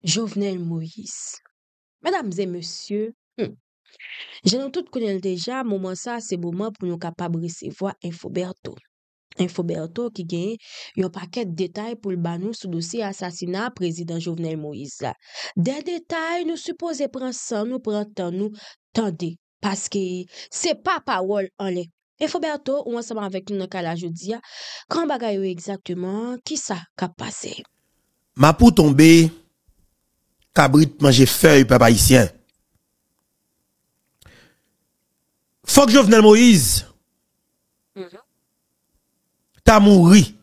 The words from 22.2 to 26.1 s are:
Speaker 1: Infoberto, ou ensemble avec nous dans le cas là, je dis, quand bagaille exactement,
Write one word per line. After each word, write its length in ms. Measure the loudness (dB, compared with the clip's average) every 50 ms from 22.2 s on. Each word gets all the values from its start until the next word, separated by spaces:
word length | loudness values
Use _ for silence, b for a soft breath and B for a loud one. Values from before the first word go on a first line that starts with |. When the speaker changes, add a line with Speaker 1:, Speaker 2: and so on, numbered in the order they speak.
Speaker 1:
Infoberto, 640 | -8 -6 -4 -6 -6 -6 -8 -8 _ -6 -6 -6 -6
ou 120 | -8 -8 -10
ensemble 260 | -10 -10 -10 -10 -8
avec 240 | -8 -10 -10 -10 -8
nous 80 | -8
dans 80 | -8 -8
le 40 | -8
cas 120 | -8 -8
là, 160 | -8 -6 -8
je 100 | -8 -8
dis, 280 | -10 -12 -12 -10 -10 -10 -10 B B B B B B B B B B
quand 180 | -4 -4 -4
bagaille 440 | -4 -4 -4 -4 -4 -4 -4 -4 -6
exactement, 840 | -8 -8 -10 -12 -12 -12 _ -10 -8 -8 -8 -8